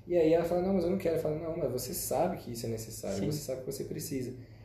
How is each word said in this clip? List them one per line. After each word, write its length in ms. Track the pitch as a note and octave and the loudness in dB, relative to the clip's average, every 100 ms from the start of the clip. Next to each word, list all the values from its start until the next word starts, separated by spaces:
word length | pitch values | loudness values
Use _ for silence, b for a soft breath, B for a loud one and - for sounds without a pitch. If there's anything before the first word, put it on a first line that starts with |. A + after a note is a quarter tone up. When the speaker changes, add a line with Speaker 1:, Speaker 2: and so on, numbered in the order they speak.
| - | 0
Speaker 1:
E 80 | F3 | 4
aí 160 | D#3 | 6
ela 120 | E3 E3+ | 6 4
fala, 160 | F3+ | 2
"Não, 120 | F#3 F#3+ | 4 2
mas 80 | E3+ | 2
eu 60 | |
não 60 | F#3+ | 2
quero." 180 | E3+ D#3+ | 2 0
Ele 60 | |
fala, 140 | D#3+ D#3 | 0 -2
"Não, 220 | E3 E3 | -4 -2
mas 140 | C#3 | -2
você 220 | B2 A#2+ | -2 -4
sabe 440 | A#2 - C3 F3+ - | -6 0 2 2 -2
que 140 | - | -8
isso 120 | A#2 A#2 | -6 -4
é 40 | |
necessário, 480 | A2 - - G2 G2 | -4 -6 -8 -4 -2
Speaker 2:
Sim. 140 | G2 | 0
Speaker 1:
você 80 | - | -2
sabe 220 | - C3 | -4 -6
que 100 | - | -4
você 120 | - | -6
precisa." 480 | - D#3 - C#3 A#2+ - B B | -4 -6 -4 -4 -4 -8 B B